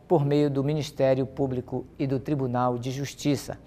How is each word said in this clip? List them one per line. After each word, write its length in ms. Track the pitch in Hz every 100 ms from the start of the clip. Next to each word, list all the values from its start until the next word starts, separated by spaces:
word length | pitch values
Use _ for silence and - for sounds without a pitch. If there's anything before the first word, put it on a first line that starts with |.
| -
por 160 | 170
meio 260 | 143 147 147
do 140 | 135
Ministério 600 | 139 156 131 - 135 131
Público 600 | 131 131 139 123 120 127 - -
e 80 |
do 140 | 143 135
Tribunal 600 | - 147 131 123 127 123
de 120 | 123
Justiça. 680 | 131 139 - 147 135 - -